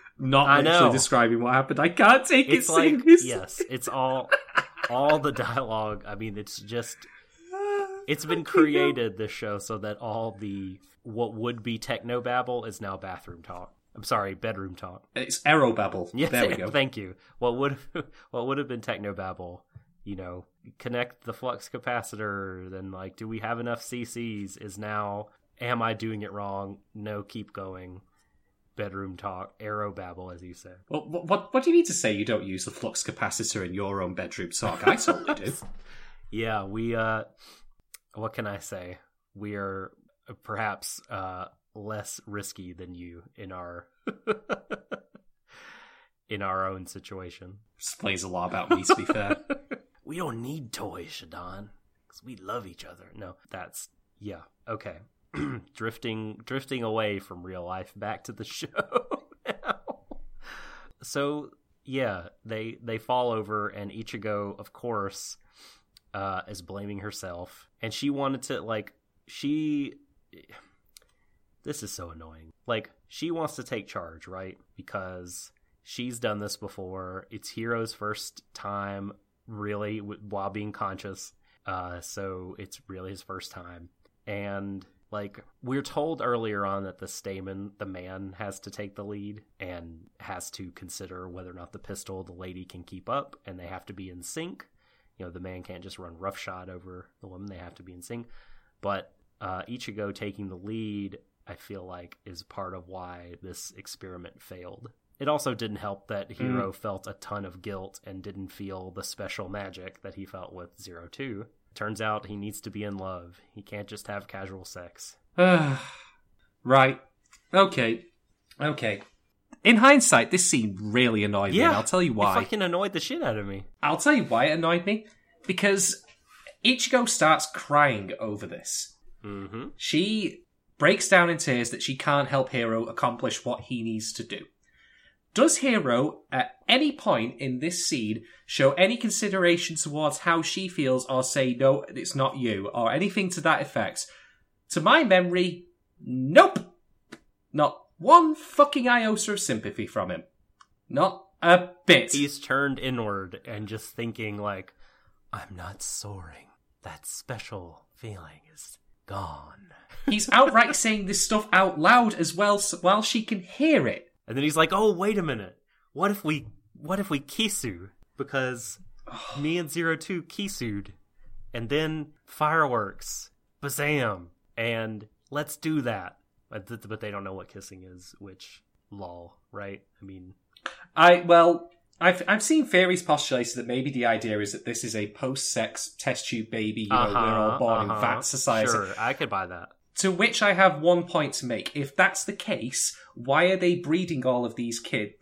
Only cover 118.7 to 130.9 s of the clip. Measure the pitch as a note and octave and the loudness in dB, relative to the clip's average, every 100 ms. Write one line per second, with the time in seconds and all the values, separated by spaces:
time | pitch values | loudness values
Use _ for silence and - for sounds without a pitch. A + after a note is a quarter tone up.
118.7 | C#3 A2+ G2+ - _ _ _ _ - G3+ | 0 -2 -2 -8 _ _ _ _ 4 8
119.7 | A3+ C4+ C#4+ - B2+ A#2 F#3 - C#3+ A2 | 10 10 10 10 6 6 4 4 4 2
120.7 | F#2+ G#2 A2+ B2 A2+ G#2 G#2 G2+ F3 E4 | -2 0 4 4 4 2 2 2 4 4
121.7 | G#2 - F3+ F3 G#2+ G2+ F#2+ G3+ G#3+ F#3 | 4 2 2 2 4 4 4 2 0 0
122.7 | F3 G3+ F#3 - D4+ C4 G#2+ G2 G2 - | 0 0 -2 -4 -2 -2 -2 -6 -8 -12
123.7 | - D3 D#3 C#4+ D4 D#3+ A#2 C#3+ D#3 E3 | -4 -2 2 4 4 4 4 4 4 2
124.7 | F3 F3+ A3 - _ _ _ - F#3 G3+ | 2 0 -2 -4 _ _ _ -4 2 4
125.7 | G3 - - - _ _ - - - A3+ | 4 2 -2 -10 _ _ -20 -20 0 2
126.7 | B3+ - B3 A#3+ - D#3 D3+ - - - | 2 4 4 4 4 6 6 2 -8 2
127.7 | D3 C#3+ G#2+ G2 - A2+ G2+ G2+ - - | 6 6 4 -4 -6 -6 -6 -8 -10 -8
128.7 | - - - - - G#2 G2 G2 A2 C#3+ | -8 -8 -14 -20 -16 -12 -10 -10 -10 -10
129.7 | - - D#3 G3 A3 G3 - _ _ _ | -8 0 2 2 0 -2 -6 _ _ _
130.7 | - D3+ | 4 6